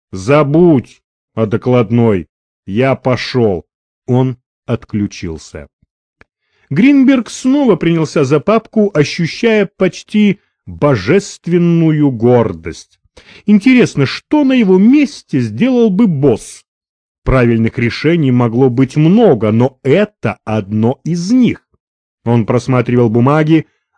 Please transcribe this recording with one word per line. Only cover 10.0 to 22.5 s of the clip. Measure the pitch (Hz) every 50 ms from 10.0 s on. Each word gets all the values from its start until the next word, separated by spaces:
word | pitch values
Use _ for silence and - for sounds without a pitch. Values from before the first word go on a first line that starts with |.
| - _ - 208 208 202 180 - _ _ _ _ _
божественную | - 87 85 143 147 135 104 87 107 165 202 - - - - - 170 175 175 175 170 170 165 160 160 156 147 151 143
гордость. | 127 107 113 120 123 120 113 104 90 82 80 82 80 - - _ _ _ _ _ _ - - _ - - -
Интересно, | 202 208 202 - 254 262 247 202 - - 143 139
что | - - - - - - 302 294
на | 262 269
его | 254 226 185 190 185
месте | 202 233 269 302 285 - - - - _ - 135
сделал | 123 110 104 120 208 269 254 240 233 220
бы | 180 190 240
босс? | 196 160 131 143 139 110 92 - - - - _ _ _ _ _ _ _ _ _ _ _ _ -
Правильных | - - 131 123 120 117 113 113 113 - -
решений | 120 113 - - - 151 170 175 147 131
могло | 123 123 123 117 110 120 135 131
быть | 120 123 131 123 -
много, | 151 156 160 190 233 233 196 139 104 110 107
но | 110 113 123 135 - _ -
это | 135 139 190 214 - _ _ - 113 98 - -
одно | - 107 107 98 95 107 107 110 117 135 - -
из | 151 170 175 170 190
них. | 247 254 240 170 - - _ _ _ _ _ _ _ _ _ _ _ _ -
Он | 117 120 120 104
просматривал | -